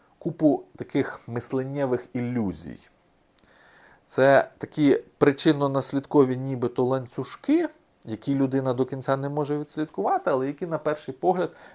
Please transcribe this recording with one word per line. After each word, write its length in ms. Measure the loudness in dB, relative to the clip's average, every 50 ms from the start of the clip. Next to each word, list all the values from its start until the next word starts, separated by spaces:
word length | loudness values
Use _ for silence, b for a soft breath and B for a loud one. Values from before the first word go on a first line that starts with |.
| b b b b
купу 460 | -8 -8 -2 2 2 2 2 2 -2 -8 -14
таких 520 | -14 -10 -4 -2 -2 -2 -2 -4 -14 -12 -8
мисленнєвих 800 | -8 -8 -6 -4 -4 -4 -4 -4 -4 -4 -2 0 -2 -2 -4 -4 -6
ілюзій. 680 | -6 -4 -2 -2 -2 -2 -2 -4 -6 -10 -14 -14 -16 -18 -20 _ _ _ _ _ _ _ _ _ b b b b b b b b b b b b b b
Це 440 | -6 0 4 6 6 6 6 4 2 _ -12
такі 440 | -14 -8 -2 2 4 4 4 4 0 -4 _ 2
причинно-наслідкові 1200 | 2 4 4 2 2 2 2 2 2 0 0 -2 -2 -2 -4 -4 -2 2 4 4 4 4 2 -2
нібито 460 | -4 -6 -4 -2 -4 -4 -2 0 0
ланцюжки, 840 | 0 0 -2 -4 -6 -8 -8 -8 -8 -10 -8 -2 2 2 2 2 0 -6 _ _ _ _ _ -12
які 300 | -10 -10 -8 -2 -2 0
людина 380 | 2 2 2 0 0 0 0 0
до 120 | 0 0
кінця 320 | -2 -2 -6 -2 -2 -2 -2
не 120 | -2 -4
може 280 | -4 -4 -2 -2 -4 -4
відслідкувати, 760 | -6 -6 -6 -6 -6 -6 -4 -4 -2 -2 -2 -2 0 0
але 160 | 0 0 0 -2
які, 180 | -4 -6 -6
на 120 | -6 -6 -4
перший 360 | -2 -4 -4 -4 -6 -12 -10
погляд, 380 | -4 0 0 0 0 -2 -4 -6 B B B